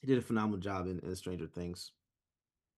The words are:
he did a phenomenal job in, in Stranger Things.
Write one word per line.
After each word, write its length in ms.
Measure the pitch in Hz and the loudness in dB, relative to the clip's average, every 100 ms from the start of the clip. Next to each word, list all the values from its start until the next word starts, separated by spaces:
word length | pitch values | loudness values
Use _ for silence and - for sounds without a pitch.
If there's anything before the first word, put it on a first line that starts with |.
he 60 | 135 | 4
did 120 | 127 | 4
a 40 | |
phenomenal 360 | - 113 107 101 | 4 2 4 2
job 280 | 98 95 90 | 0 -2 -2
in, 120 | 90 | -2
in 140 | - | -4
Stranger 320 | 90 92 90 80 | -4 -4 -4 -6
Things. 460 | - 87 82 - _ _ _ _ _ _ _ _ | -6 -6 -6 -12 _ _ _ _ _ _ _ _